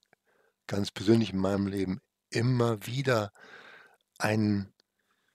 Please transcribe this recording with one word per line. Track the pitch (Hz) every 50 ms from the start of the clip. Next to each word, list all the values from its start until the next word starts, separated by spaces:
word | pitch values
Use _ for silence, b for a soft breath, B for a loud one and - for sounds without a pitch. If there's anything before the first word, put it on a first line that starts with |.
| _ _ _ _ _ _ _ _ _ _ _ _ _ -
ganz | 104 98 101 - -
persönlich | - 98 101 113 113 110 92 95
in | 95
meinem | 95 95 101 98 101
Leben | 98 98 101 95 90 92 - _ _ _ _ _ -
immer | - 120 117 127 127 120 120 117 113 101 -
wieder | 120 120 135 135 135 123 110 104 101 - B B B B B B B B B B B B B B B _ -
ein, | - 107 107 110 107 104 104 101 98 - _ _ _ _ _ _ _ _ _ _ _ _ _